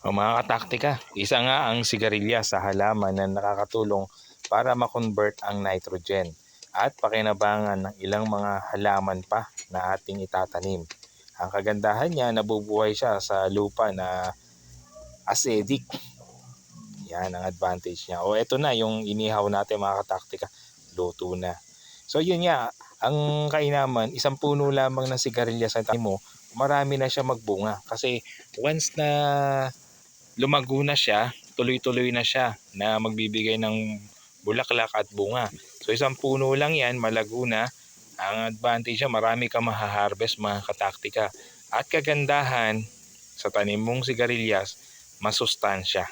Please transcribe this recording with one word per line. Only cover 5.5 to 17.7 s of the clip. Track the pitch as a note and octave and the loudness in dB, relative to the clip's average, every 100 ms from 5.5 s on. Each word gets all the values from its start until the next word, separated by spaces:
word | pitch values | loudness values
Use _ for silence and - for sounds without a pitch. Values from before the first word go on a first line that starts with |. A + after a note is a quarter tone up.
| G2+ | -2
nitrogen | G2 F#2 - F#2 E2+ G2 F2 D#2+ - - - | 0 -2 -4 -10 -2 -2 -2 -8 -20 -20 -10
at | F#2 A#2+ - | 0 0 0
pakinabangan | A2 A2 G#2+ G2+ G#2 G#2+ G#2 G2 F#2+ | 0 2 2 2 2 2 0 -2 -4
ng | G2 | -6
ilang | G2 G#2 A2 | -2 0 0
mga | G#2 G2+ G2 - | 0 0 -2 -4
halaman | G2+ G2+ G2 G2 F#2 | 0 2 2 2 -4
pa | F#2 G#2+ A2+ - - | -2 -2 -2 -16 -8
na | F#2 F#2 | -4 -2
ating | F#2+ - G2 F#2 | -4 -4 -8 -4
itatanim. | F#2 F#2 F2 F#2+ F#2 E2 - - - - - | -2 -2 -4 -4 -6 -8 -16 -20 -20 -20 -8
Ang | F#2 | -4
kagandahan | G2+ G2+ G#2 G#2+ G#2+ D#3 | -2 0 2 2 2 0
niya, | D#3+ B2 | 2 2
nabubuhay | A2+ G#2+ G#2+ G#2 G#2+ G#2+ G#2+ | 2 2 0 0 2 2 2
siya | B2 G2+ | 0 0
sa | - G2 F#2+ | 0 2 2
lupa | G2 G2+ - A2 | 2 0 0 0
na | F#2 F#2 F#2 F#2 - - - - - - - - - | 0 -4 -4 -4 -8 -20 -20 -20 -20 -20 -20 -20 -12
acidic. | - G2+ C3+ A2 G2+ C3+ - - - - - - B2+ - - - - G#2 G2 | -4 -2 2 0 2 -2 -4 -14 -14 -20 -20 -20 -20 -20 -20 -20 -20 -18 -10
Yan | E2+ F#2 | -6 -4
ang | F2+ F#2 | -4 -6
advantage | F2 F#2 | -2 -2